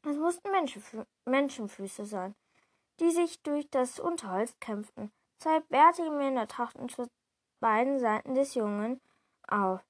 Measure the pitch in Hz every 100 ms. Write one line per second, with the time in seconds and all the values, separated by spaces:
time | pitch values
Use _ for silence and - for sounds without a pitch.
0 | 302 294 330 349 403 392 285 208 - 220
1 | - _ - 269 277 262 208 - 196 -
2 | 208 208 185 208 _ _ _ _ _ _
3 | 330 339 339 - 311 294 285 269 254 -
4 | 339 339 208 185 233 - - 208 214 -
5 | 208 _ _ _ 320 320 320 269 320 349
6 | 330 294 277 262 214 - 247 - 247 -
7 | 240 _ _ _ _ _ 233 214 254 277
8 | 240 214 - 262 277 247 208 208 220 262
9 | _ _ _ _ - 208 190 190